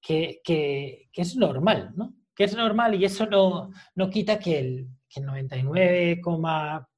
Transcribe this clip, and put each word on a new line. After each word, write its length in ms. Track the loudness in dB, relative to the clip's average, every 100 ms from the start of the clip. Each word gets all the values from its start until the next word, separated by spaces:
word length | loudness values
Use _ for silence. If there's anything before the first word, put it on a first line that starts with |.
que, 400 | -2 -2 -2 -8
que, 640 | -2 0 0 -4 -8 -14 _
que 100 | -6
es 140 | -6 2
normal, 560 | 0 2 2 2 -2 -10
¿no? 180 | -10 -12 _ _
Que 100 | 0
es 100 | 2
normal 400 | 0 2 2 2
y 100 | 0
eso 200 | 0 2
no, 460 | 4 4 2 -8 -16 -14 -4
no 140 | -2
quita 300 | 0 0 -2
que 200 | 0 -2
el, 280 | -2 -6 -10 -16 _
que 100 | -10
el 60 | -8
noventa 320 | -6 -6 -4
y 60 |
nueve 560 | -2 4 4 4 2 0
coma 680 | -2 -2 0 -2 -4 -8 -12